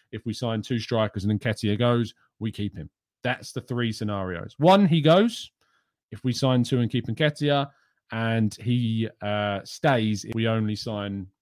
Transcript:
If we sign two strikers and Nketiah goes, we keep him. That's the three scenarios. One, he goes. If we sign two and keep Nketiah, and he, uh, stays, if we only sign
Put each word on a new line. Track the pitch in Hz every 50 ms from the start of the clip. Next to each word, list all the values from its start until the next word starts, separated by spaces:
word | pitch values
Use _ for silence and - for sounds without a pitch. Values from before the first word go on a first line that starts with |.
| _ _
If | 117 107 -
we | 117 107
sign | - 127 113 113 110
two | 101 - 123 113
strikers | 107 - 120 110 107 101 - 101 95
and | 107 107 101
Nketiah | - 113 107 - 113 104 104 101
goes, | 123 120 120 120 117 110 - _ _ _ _ -
we | 107 110
keep | - - 104 95 -
him. | 80 78 - _ _ _ _ _ _ -
That's | 123 123 - - -
the | - 123
three | - - 123 120 120 113
scenarios. | 107 - 110 104 101 98 95 92 87 82 98 - - -
One, | 147 180 190 202 202
he | 151 170 156
goes. | 139 156 165 190 226 233 - - - - _ _ _ _ _ _ _ _ _ _ _ _
If | 110 -
we | - 127
sign | 120 - 139 131 127 123
two | 120 - 135 123
and | 120 110
keep | - 120 -
Nketiah, | 117 110 - 156 147 147 - 147 143 143 139 139 139 - _ _ _ _ _ _ -
and | 113 113 113 113 113 113 107 104 -
he, | - 101 123 120 123 120 113 113 110 110 107 - _
uh, | 104 104 104 104 104 104 101 98 -
stays, | - - - - 147 131 117 110 107 107 95 -
if | 110 113
we | 113 113
only | 113 110 110 107 107 107
sign | - - 117 107 101 101 101 98 98 95 95 _ _